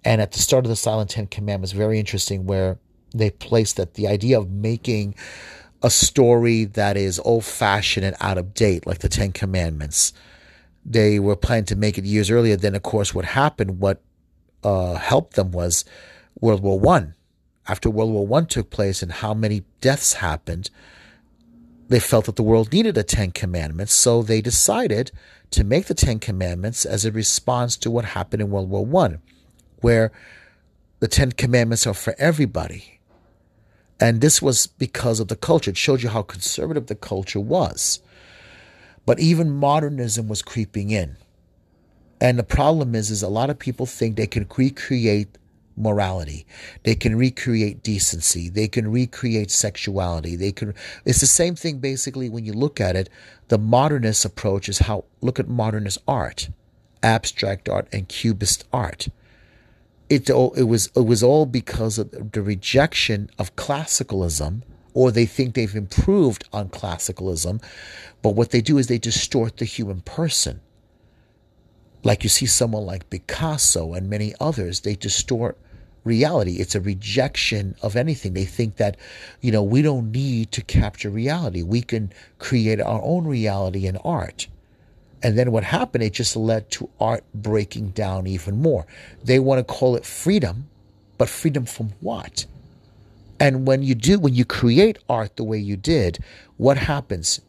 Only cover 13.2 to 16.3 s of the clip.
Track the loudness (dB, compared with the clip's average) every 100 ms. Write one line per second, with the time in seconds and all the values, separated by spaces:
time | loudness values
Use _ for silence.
13.2 | -2 0 0 0 -4 0 0 0 _ _
14.2 | _ _ _ _ -2 0 -2 -4 2 2
15.2 | 2 -2 0 -2 -2 -2 -4 -16 -20 -20
16.2 | _